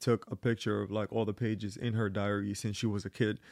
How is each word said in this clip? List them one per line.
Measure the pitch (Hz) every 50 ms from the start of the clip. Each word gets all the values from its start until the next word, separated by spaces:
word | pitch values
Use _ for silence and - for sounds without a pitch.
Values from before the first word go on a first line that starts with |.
took | - 127 117 110 - -
a | -
picture | - - 123 117 - - 110 104 104
of, | 104 90
like, | 101 107 104 -
all | - 113 110
the | 104 101
pages | - 120 110 110 101 107 101 95
in | - - 120 110
her | 113 110 101
diary | 95 104 101 104 104 101 101 101 101
since | - - 107 101
she | - -
was | 110 104 101 -
a | 98
kid | - - 120 107 107 - - -